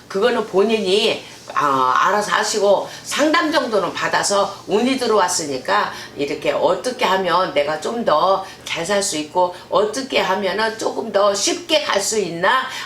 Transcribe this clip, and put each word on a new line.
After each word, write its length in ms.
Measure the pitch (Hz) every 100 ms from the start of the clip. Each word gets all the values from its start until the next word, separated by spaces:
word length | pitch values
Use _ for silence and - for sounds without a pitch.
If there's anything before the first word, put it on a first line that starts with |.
| -
그거는 380 | 190 214 233 214
본인이, 760 | 185 220 220 190 208 220 - - - -
아, 540 | - 143 131 131 127 170
알아서 240 | 208 202
하시고, 560 | 175 220 220 202 180 - -
상담 480 | - 220 302 320 311
정도는 420 | 311 247 214 175
받아서 600 | - 165 160 - 202 196 - -
운이 300 | 196 247 262
들어왔으니까 960 | 240 214 180 - 151 131 151 202 - - - -
이렇게 360 | 143 147 156
어떻게 520 | 135 139 180 254 247 -
하면 480 | 190 185 170 180
내가 280 | 147 143 156
좀 240 | 214 240 185
더 380 | 156 185 190 - - -
잘 200 | 156 170
살 180 | 202
수 140 | 196 156
있고, 360 | 151 180 180 - -
어떻게 500 | 175 214 269 - 233
하면은 580 | 190 196 196 190 220 214
조금 340 | - - 226
더 220 | 196 202
쉽게 500 | 202 - - - 311
갈 180 | 294 202
수 160 | 196 220
있나 500 | 175 165 190 262 - -